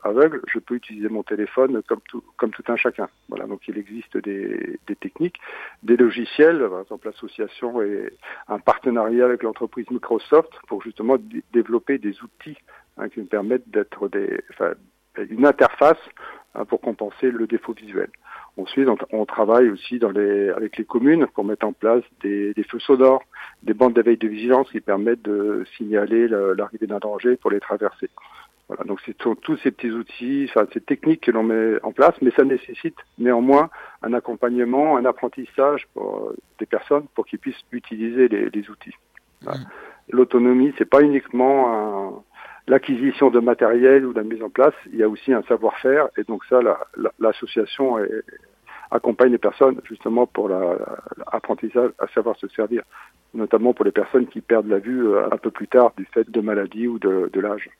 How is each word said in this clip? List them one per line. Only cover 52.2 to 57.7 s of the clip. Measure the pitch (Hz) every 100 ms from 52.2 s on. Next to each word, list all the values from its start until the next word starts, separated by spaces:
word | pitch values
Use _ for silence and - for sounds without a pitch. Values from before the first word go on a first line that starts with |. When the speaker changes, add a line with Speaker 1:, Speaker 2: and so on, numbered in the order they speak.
| 110 101
Speaker 1:
se | 98
servir, | - 107 117 - - - _ _
notamment | 113 107 107 120
pour | -
les | 98
personnes | 107 98 131 123
qui | 113
perdent | - 113 104
la | 98
vue, | 110 127 113
euh, | 104 104
un | 110
peu | 110
plus | - 104
tard | 127 120 -
du | 95
fait | 117 110
de | 113
maladies | 107 104 95 107 120
ou | 113
de, | 98 95 87
de | 95
l'âge. | 104 104 -